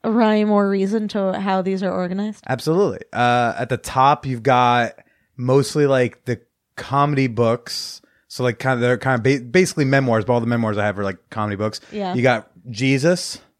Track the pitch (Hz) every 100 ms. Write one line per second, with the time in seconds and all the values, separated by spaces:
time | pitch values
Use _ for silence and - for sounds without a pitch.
0 | 226 226 220 214 214 208 202 196 196 220
1 | 214 214 190 190 196 190 185 190 190 185
2 | 180 190 208 208 - 123 - 165 190 95
3 | - 107 120 123 117 - 123 120 - 135
4 | 135 147 135 123 117 123 123 120 113 -
5 | _ _ _ - 123 135 135 151 143 131
6 | 123 - - 113 _ _ _ - - 135
7 | 143 139 131 113 117 120 - - - -
8 | _ _ _ - 127 110 135 127 123 127
9 | 131 123 120 139 120 180 185 - 135 139
10 | 131 113 101 123 113 117 110 104 104 98
11 | 98 90 _ 110 104 101 107 - - 214
12 | 190 151 120 113 - _ 123 107 131 135
13 | 151 175 - - _